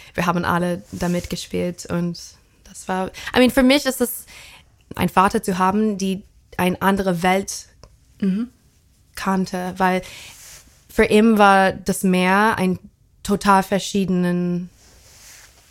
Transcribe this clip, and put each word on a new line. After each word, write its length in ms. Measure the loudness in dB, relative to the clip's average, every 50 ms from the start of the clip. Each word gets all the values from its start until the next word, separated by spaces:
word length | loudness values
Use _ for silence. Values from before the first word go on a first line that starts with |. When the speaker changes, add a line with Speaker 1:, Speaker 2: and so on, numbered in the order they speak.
| -20 -10 -8
Speaker 1:
wir 140 | -4 -4
haben 180 | -2 -2 -2 -2
alle 380 | -2 -2 -2 -2 -2 -4 -6 -8 -12 -10
damit 380 | -6 -4 -2 -2 -4 -4 -6
gespielt 560 | -8 -10 -8 -8 -6 -4 -4 -4 -6 -8 -10
und 340 | -6 -6 -4 -4 -4 -6 -10 -14 -20 -20 _ _ _ _ _ _ -20
das 180 | -20 -16 -10
war, 200 | -6 -6 -4 -6 -6 -8 -12 -14 -2 2
I 40 | 2
mean, 120 | 4 4
für 120 | 4 4 4
mich 240 | 4 4 4 2
ist 160 | -2 -2 -2 -4
es, 240 | -4 -4 -10 -16 -18 -20 -20 -20 -20 -20 -20 _ _ _ _ _ _ -6
ein 140 | -4 -4 0
Vater 340 | 2 2 2 2 2 -2 -2
zu 140 | -2 -2
haben, 400 | 0 0 0 2 0 0 0 -2
die 260 | -2 -4 -4 -4 -6 -8 _ _ _ _ _ -6 -4
eine 220 | -2 -2 -2 0 0
andere 400 | 0 0 0 0 -2 -2 0 0
Welt 440 | 0 0 0 -2 -4 -10 -12 -14 -18 _ _ -20 -20 _ _ _ _ _ -4
Speaker 2:
Mhm. 300 | -2 -2 0 -2 -4 -6 -10 _ _ _ _ _ _ _ _ _ _ _ _
Speaker 1:
kannte, 560 | -8 -4 -2 -2 -2 -2 -4 -4 -6 -8 -8 -4 -2
weil 240 | 0 0 0 0 -4 -6 -14 -18 -20 -20 -20 -20 -20 -20 -20 -20 -20 _ _ _ _ _
für 180 | 0 0 2
ihn 320 | 4 6 6 6 6 6 6
war 340 | 6 6 6 6 4 2 0
das 300 | -2 -4 -6 -4 0 0
Meer 540 | 0 2 2 2 2 2 4 2 2 2 0
ein 200 | 0 -2 -2 -4 -6 -14 _ _ _ _ _ _ -4
total 400 | -4 -4 0 4 4 4 4 4
verschiedenen 1040 | 2 -2 -4 -2 -2 -2 -2 -2 0 0 0 0 0 0 -2 -2 -2 -4 -4 -6 -10 -14 _ _ _ -20 -20 _ -20 -20 -20 -20 -20 -20 -20 -20 -20 _ _ _ _